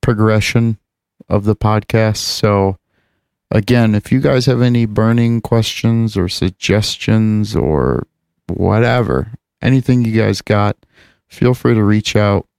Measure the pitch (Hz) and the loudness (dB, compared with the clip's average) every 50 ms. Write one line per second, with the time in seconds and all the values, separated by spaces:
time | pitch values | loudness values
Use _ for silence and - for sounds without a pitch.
0 | - - 117 107 110 110 107 107 107 - - 120 117 113 110 - _ _ _ _ | -2 -2 0 0 2 2 2 0 0 0 -2 0 0 0 -2 -6 _ _ _ _
1 | _ _ _ _ - _ 95 104 101 104 104 - - 107 107 107 104 _ - 113 | _ _ _ _ -8 _ -4 -2 0 0 -2 0 0 0 0 0 -2 _ 0 0
2 | 113 107 104 - - - - - - 104 101 101 98 95 95 - _ _ _ _ | 0 0 -2 -4 -6 -8 -6 -2 0 0 2 2 0 0 -2 -6 _ _ _ _
3 | _ _ _ _ _ _ _ _ _ _ - 107 101 - 123 120 117 110 107 107 | _ _ _ _ _ _ _ _ _ _ -2 -2 0 2 2 2 4 2 2 0
4 | - - 135 131 139 139 135 127 123 135 123 120 123 123 120 117 117 110 104 107 | 0 0 -2 0 2 0 0 2 2 0 2 2 2 2 2 2 0 0 0 0
5 | 110 113 117 120 117 117 117 117 - - 117 117 113 - - - - 117 113 113 | 0 2 2 2 2 0 0 -2 -2 0 0 0 0 -2 -6 -2 -2 0 0 2
6 | 113 110 - 98 90 90 - - - 95 90 _ - - 98 107 104 - - - | 0 -2 -2 -2 -4 -4 -4 -4 -4 -4 -4 _ -4 0 0 0 0 -2 -6 -6
7 | - - 104 110 110 110 107 107 107 101 107 - 60 67 78 71 64 67 62 62 | -2 0 0 2 2 2 0 -2 -2 -2 -2 -2 -2 0 0 0 0 0 -2 -4
8 | - _ _ _ _ _ _ _ _ - - - 92 92 101 110 120 120 120 123 | -6 _ _ _ _ _ _ _ _ -10 -6 -2 -2 0 2 2 2 2 0 0
9 | 117 - 64 65 - 110 117 - _ _ _ _ - 117 131 135 123 - 127 123 | 0 0 -2 -2 -4 -6 -12 -20 _ _ _ _ -2 0 0 0 2 0 0 0
10 | 120 113 110 110 107 104 101 - - - 107 104 104 104 - _ _ _ _ _ | 0 0 0 0 0 0 -2 -4 -2 -2 0 0 0 0 -2 _ _ _ _ _
11 | _ _ _ _ _ _ - - - 123 127 - - - 120 110 104 101 104 110 | _ _ _ _ _ _ -6 0 0 0 0 2 0 0 2 2 2 2 2 0
12 | 107 - - 107 104 101 101 95 - _ _ | 0 -2 0 0 2 2 0 -2 -4 _ _